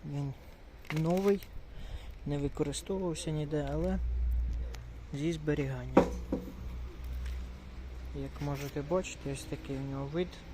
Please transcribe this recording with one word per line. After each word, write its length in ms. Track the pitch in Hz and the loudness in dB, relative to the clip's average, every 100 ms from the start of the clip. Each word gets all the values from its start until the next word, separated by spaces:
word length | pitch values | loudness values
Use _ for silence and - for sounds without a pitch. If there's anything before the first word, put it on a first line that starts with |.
Він 280 | 151 143 139 135 - - - - - | -4 -2 -2 -4 -12 -14 -14 -14 -2
новий, 480 | 151 160 180 196 202 - - - - - - - - - | 2 4 6 6 4 2 -8 -8 -8 -6 -6 -6 -6 -2
не 120 | 143 | 2
використовувався 920 | 143 - 143 135 - 190 185 156 - | 2 2 0 0 -2 0 2 0 0
ніде, 380 | 151 147 151 143 | 0 2 2 2
але 260 | 147 185 190 - - - - - - - - - - - | 2 2 4 2 4 4 4 2 0 -2 -6 -10 -10 -6
зі 180 | 139 156 | 0 0
зберігання. 720 | 160 151 147 135 131 123 - - - - - - - - - - - - - - - - - - - - - - 143 | 2 2 2 2 0 6 8 8 0 -2 -2 -4 -8 -6 -6 -6 -6 -4 -4 -2 -4 -6 -10 -10 -10 -10 -8 -6 -6
Як 240 | 135 - | -6 -2
можете 420 | 143 139 143 147 | -2 -2 -2 -2
бачити, 500 | 143 185 180 - - | 2 2 2 -6 -4
ось 120 | 135 | -4
такий 320 | - 143 - 135 | -4 -6 -4 -4
у 140 | 139 | -2
нього 160 | 135 139 | -2 0
вид. 220 | 160 180 - - | 0 0 -4 -12